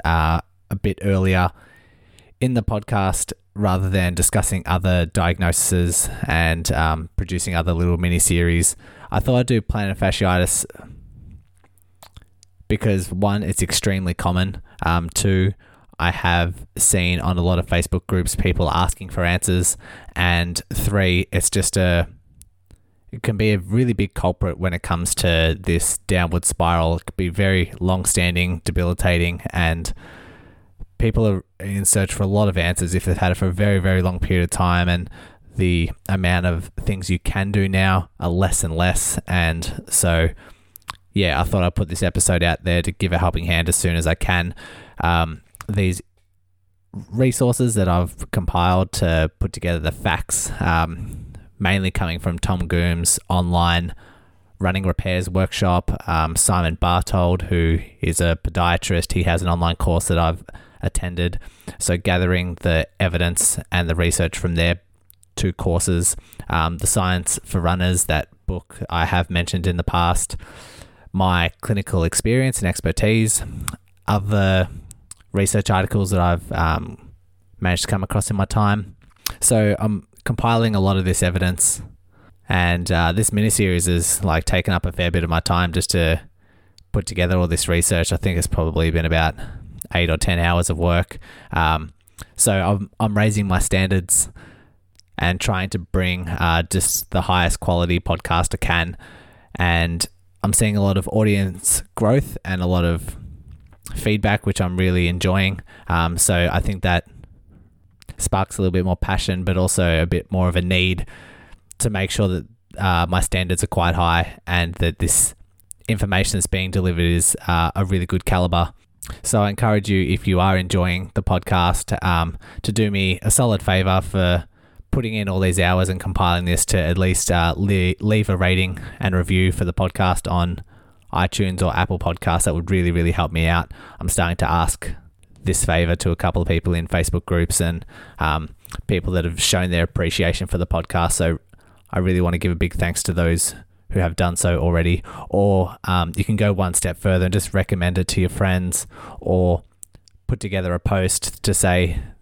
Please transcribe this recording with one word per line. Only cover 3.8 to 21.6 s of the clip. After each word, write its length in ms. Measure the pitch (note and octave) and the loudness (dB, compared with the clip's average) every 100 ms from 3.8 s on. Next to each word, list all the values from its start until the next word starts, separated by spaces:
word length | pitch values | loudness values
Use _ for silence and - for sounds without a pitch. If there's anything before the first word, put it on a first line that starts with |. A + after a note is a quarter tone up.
| F#2+ | 0
than 260 | F#2+ F2+ | 0 0
discussing 500 | F2 - G#2 - F#2 - | 0 0 0 -2 -4 -2
other 400 | F#2 F#2 F2+ E2 | -2 2 0 0
diagnoses 1000 | - F2 E2+ F2 E2 - F2+ F2 F2 F#2+ D2 | 0 0 0 0 0 0 0 0 0 -2 -4
and, 480 | - E2 E2 E2 D#2 | -2 0 0 0 -2
um, 380 | - D#2+ D#2+ D#2 - | 0 0 -2 -4 -6
producing 380 | G2 F2+ - | -4 -4 -2
other 200 | E2+ E2 | -2 0
little 240 | E2+ F2 E2+ | 0 2 2
mini-series. 760 | F2 F2 - E2+ E2+ E2+ F2 - - - - | 2 2 2 2 2 2 0 -2 -12 -20 -6
I 80 | - | -2
thought 160 | - B2 | 2 2
I'd 100 | B2 | 2
do 140 | A#2 | 0
plantar 360 | - A2 G2+ F#2+ | 0 -2 -2 0
fasciitis 680 | G2 - F#2+ F2+ F2+ - - - - - - - - - - _ _ _ _ _ - - - _ - _ - | 0 2 2 2 2 0 -4 -12 -20 -20 -20 -20 -20 -20 -20 _ _ _ _ _ -20 -20 -20 _ -20 _ -6
because, 460 | G#2+ A2+ G2 F2+ | -2 0 0 0
one, 320 | F#2 G2+ G2+ | -2 0 0
it's 180 | F#2 - | -2 -2
extremely 520 | - - - F#2+ F2+ | -2 -2 0 -2 -2
common. 460 | F2 F#2+ F2+ F#2+ F#2 - - | -2 0 0 0 -4 -14 -6
Um, 260 | E2 E2+ E2+ | 0 0 0
two, 420 | - G2 F#2+ F#2+ - - - - - | -2 0 2 2 -2 -12 -20 -20 -4
I 140 | F2 | -2
have 560 | - F2+ F2 E2+ - - - | 0 0 2 0 -4 -12 -2
seen 440 | - F#2+ F2 F2 | 0 2 0 0
on 180 | - F2+ | 0 0
a 40 | |
lot 180 | F2 F2 | 2 0
of 60 | - | 0
Facebook 400 | F2 - F#2 - | 0 0 -4 -2
groups 280 | F#2 E2+ | -2 -2
people 340 | - F#2 F2 E2+ | 0 0 0 0
asking 420 | E2+ F2+ - F#2 | 2 0 -2 -8
for 120 | - | -4
answers. 540 | F2 F2+ - F2+ F2 - - - - - | 0 0 2 0 0 -4 -10 -20 -14 -2
And 440 | F2+ F2 F2 E2+ - | 0 0 -2 -6 -4
three, 560 | - - G2+ F#2 F2+ - | -2 0 2 2 2 0
it's 200 | F#2 - | -2 0
just 260 | G2+ | 0